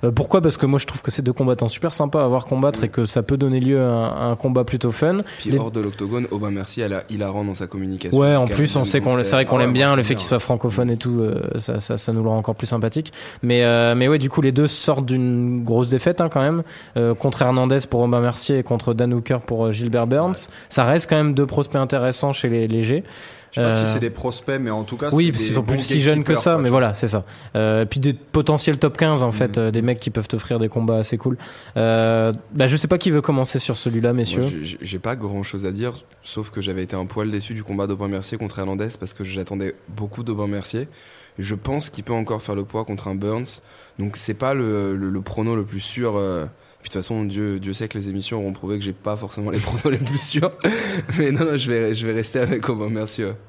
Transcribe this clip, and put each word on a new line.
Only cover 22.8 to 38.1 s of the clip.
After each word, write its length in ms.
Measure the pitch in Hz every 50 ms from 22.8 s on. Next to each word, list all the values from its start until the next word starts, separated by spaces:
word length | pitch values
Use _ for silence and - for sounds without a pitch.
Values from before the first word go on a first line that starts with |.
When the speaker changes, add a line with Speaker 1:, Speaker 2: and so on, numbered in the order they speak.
| 113 110 131 160 196 - - - - - - - - -
Speaker 3:
Je 80 | - -
sais 60 | 120 117
pas 40 |
si 120 | 113 110 110
Speaker 1:
Euh, 40 | 110 110
Speaker 3:
c'est 60 | 117
des 100 | 117 113
prospects, 500 | - - - 127 120 - - - 139 135
mais 80 | 131 117
en 120 | 107 107 107
tout 120 | 101 -
cas, 140 | 117 147 147
Speaker 1:
oui, 140 | 151 156 170
Speaker 3:
c'est 60 | 170
Speaker 1:
parce 100 | 143 113
Speaker 3:
des 40 | 110 107
Speaker 1:
qu'ils 80 | 110
sont 80 | 127 120
plus 120 | 107 135 135
Speaker 3:
bons 60 | 131
Speaker 1:
si 180 | - 135 147
jeunes 220 | 135 147 151 151 147
que 80 | - 156
Speaker 3:
gatekeepers, 80 | 117
Speaker 1:
ça, 100 | - 175 165
Speaker 3:
quoi, 80 | 160
Speaker 1:
mais 60 | 139 123
Speaker 3:
tu 40 |
Speaker 1:
voilà, 160 | 120 135 127 113
Speaker 3:
vois. 60 | 104
Speaker 1:
c'est 140 | - - 113
ça. 160 | 104 107 92 - - - - - -
Euh, 280 | 110 110 107 110 110 113
puis 140 | 107 - 139
des 140 | 131 147 135
potentiels 680 | - - - - 156 147 - 151 147 - - 151 131
top 160 | - 147 143 -
quinze, 260 | 170 156 151 143 127
en 80 | 120 110
fait, 240 | 107 127 117 101 117
Speaker 3:
Mm. 40 |
Speaker 1:
euh, 100 | 113 110
des 100 | 107 113
mecs 180 | 113 123 123 120
qui 100 | - 123
peuvent 180 | 107 120 107 -
t'offrir 280 | - 113 - - 120 117
des 120 | 113 107
combats 280 | - 123 113 113 113 110
assez 200 | 110 - - 113
cool. 200 | - 131 127 - - - - - - - - -
Euh, 540 | 113 113 113 113 113 113 113 113 113 113 110 110 - - -
bah, 140 | 147 131 131
je 100 | 139 151
sais 100 | - 147
pas 100 | 185 175
qui 140 | - 190
veut 100 | 156 147
commencer 380 | 139 - 147 135 131 - - 135
sur 180 | - - 120 -
celui-là, 320 | - 123 113 113 113 120
Speaker 2:
Moi, 80 | 120 123
Speaker 1:
messieurs. 220 | 117 110 87 95 123
Speaker 2:
j'ai, 200 | 139 92 80 76
j'ai, 140 | 80 92 -
j'ai 180 | - 95 98 92
pas 160 | - 113 123 131
grand-chose 480 | 107 101 101 101 98 - - 98 98
à 60 | 92
dire, 220 | 95 101 117 123 117 139 - _ - _ _
sauf 260 | - - - 110 107
que 120 | - 107
j'avais 220 | 95 101 92 95 92
été 120 | 92 -
un 100 | 92 92
poil 240 | 95 - 110 107 107
déçu 240 | 104 101 101 - 117
du 100 | 110 104
combat 240 | - 101 98 101 101
d'Aubin 200 | 101 98 101
Mercier 300 | 98